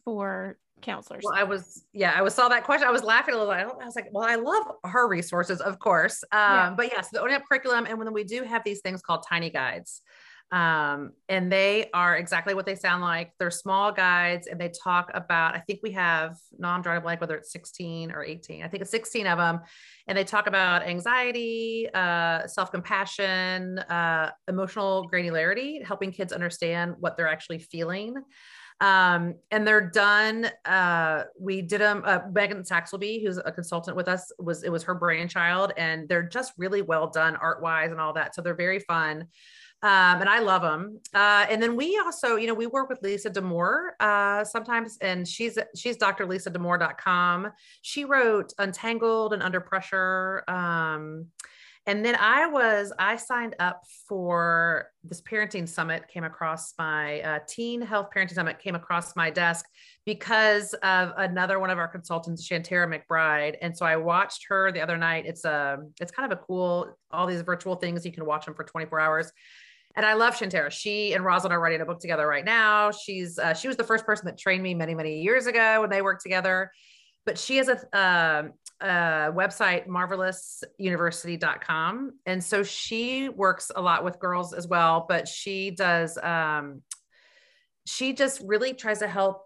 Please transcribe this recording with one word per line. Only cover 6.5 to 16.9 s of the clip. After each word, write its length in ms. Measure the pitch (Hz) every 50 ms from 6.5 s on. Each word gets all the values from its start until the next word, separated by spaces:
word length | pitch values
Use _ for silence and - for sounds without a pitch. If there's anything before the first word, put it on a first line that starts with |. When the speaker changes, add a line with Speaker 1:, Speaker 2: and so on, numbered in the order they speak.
| 196 190 185 180 190
Speaker 2:
but 160 | 208 240 247
yes, 160 | 247 202 185 -
the 120 | - -
Owning 140 | 202 247 277
Up 80 | 277 277 -
curriculum. 360 | 285 262 262 262 240 233 220
And 120 | - 226 220
when 140 | 220 220
we 140 | 220 208 214
do 180 | 180 220 247 254
have 220 | 220 233 226 220
these 160 | 214 202 202
things 200 | - 185 190 185
called 220 | - - 170 160 -
tiny 240 | - 175 170 165 165
guides, 520 | - 147 131 123 - 85 175 - - - _ _ _ - - - - - - -
um, 600 | 180 180 170 165 160 156 151 147 143 143 143 - - _ _ -
and 240 | 190 185 180 180
they 380 | 190 190 190 196 202 220 214 -
are 240 | - 175 175 175 170
exactly 380 | 160 175 170 190 165 165 202 196
what 140 | 190 185 196
they 80 | 190
sound 260 | 185 - 185 175 180
like. 300 | 180 175 165 165 170 170 _ -
They're 100 | 185 175
small 420 | 175 - - 196 190 196 202 208
guides 540 | 202 196 185 180 180 175 175 175 175 175 170
and 160 | - - 170
they 80 | 175 170 170 - -
talk 260 | 190 180 175 175 - -
about, 400 | 185 175 - 175 165 165 160 -
I 40 | 170
think 200 | - - 202 196
we 100 | - 220 190
have, 440 | 190 180 170 165 160 160 165 170 165 - _ _ -
no, 80 | 175 175
I'm 160 | 175 180 175
drawing 160 | 175